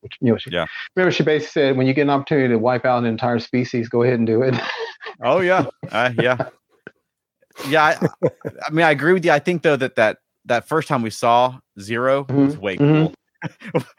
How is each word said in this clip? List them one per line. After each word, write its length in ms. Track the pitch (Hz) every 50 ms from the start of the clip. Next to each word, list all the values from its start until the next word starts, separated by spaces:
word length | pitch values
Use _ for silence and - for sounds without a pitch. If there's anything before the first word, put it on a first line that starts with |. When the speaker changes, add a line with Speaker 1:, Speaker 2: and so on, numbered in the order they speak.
Speaker 1:
Which, 160 | - 127 - -
you 120 | - 120
know, 60 | 110 -
she, 100 | - 131
Speaker 2:
Yeah. 160 | 90 87 82 - - - - - -
Speaker 1:
remember 160 | 185 185 175
she 100 | - -
basically 300 | 147 156 156 147 151 -
said, 260 | - 170 143 135 139
"When 80 | 127 131
you 80 | 131 131
get 80 | 147
an 80 | 143 143
opportunity 380 | 143 139 135 - 160 139 131
to 100 | 123 120
wipe 280 | 110 110 123 127 120 -
out 120 | 131 123
an 80 | 120 120
entire 320 | 117 110 110 127 120 120
species, 500 | 117 - - - 127 123 - - 120 113
go 140 | 113 - 120
ahead 140 | 120 127 123
and 80 | 117 117
do 160 | 113 113 113
it." 140 | 131 131 123 117
<laughs> 600 | - - - - - - - - - - - -
Speaker 2:
Oh 200 | 120 120 147 180
yeah, 260 | 185 175 185 185 151 127 - _ - -
uh, 200 | - 107 120 127 120 113
yeah, 300 | 117 123 127 120 - - - _ _ _ _ _ _ - - _ _ _ _ _ _ _ _ _ _ _ _ - - 139
yeah. 140 | 147 156 151 156 - -
I, 60 | - 143 - - - 147 - _ - 151 - - -
I 40 | 151
mean, 140 | 156 160 170
I 60 | 160
agree 220 | 151 135 135 165 185
with 120 | 190 156
you. 60 | 165
I 80 | 151 147
think 220 | - 180 180 160
though 140 | - 165 147
that, 200 | 123 131 127 -
that, 220 | - 110 107 - - _ _ _ _ _
that 220 | - 123 117 -
first 200 | - 147 160 147
time 140 | - 151 127
we 80 | 113 110
saw 480 | - - - 117 117 123 127 127 127 131 _ _ _ 101
Zero 460 | 98 104 117 117 127 131 135 139 143 135
was 260 | 143 143 139 139 151
Speaker 1:
Mm-hmm. 60 | 156
Speaker 2:
way 160 | 95 101 95
Speaker 1:
Mm-hmm. 280 | - 143 147 156 156 160
Speaker 2:
cool. 80 | 156 -
<laughs> 680 | - _ _ _ _ - 160 - _ - 214 170 160 - - _